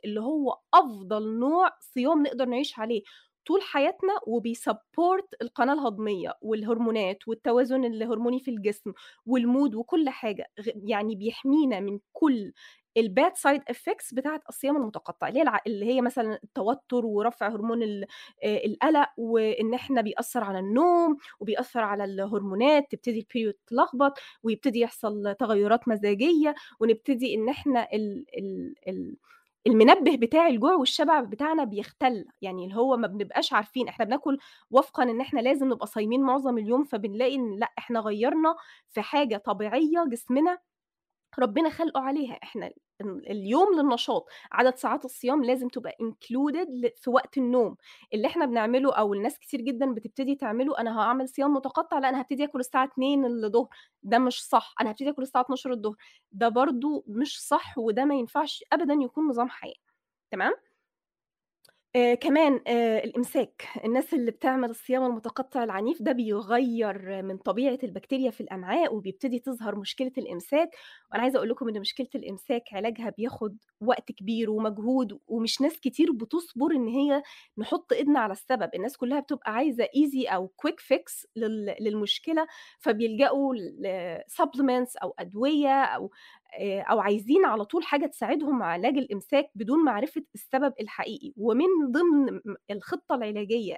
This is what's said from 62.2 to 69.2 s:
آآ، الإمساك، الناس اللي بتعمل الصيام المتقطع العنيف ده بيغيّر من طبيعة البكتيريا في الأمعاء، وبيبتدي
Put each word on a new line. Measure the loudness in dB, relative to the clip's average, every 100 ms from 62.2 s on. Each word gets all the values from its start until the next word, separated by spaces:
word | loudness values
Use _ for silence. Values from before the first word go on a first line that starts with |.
| 4 4 6 4 2
آآ، | 2 2 0
الإمساك، | -2 -4 -2 -2 -2 -8 -14 -8 0
الناس | 0 0
اللي | 0 -2
بتعمل | 0 0 0 -2
الصيام | -6 -2 0 0
المتقطع | -2 -6 -8 -6 -2
العنيف | 0 0 -2 -2
ده | 0
بيغيّر | 0 0 -2 2 2 2 0 -2 -4 -8 -8
من | -6 -6
طبيعة | -2 0 0 0
البكتيريا | -6 -8 -4 0 0
في | -2
الأمعاء، | -10 -10 -2 0 0 -2
وبيبتدي | -8 -6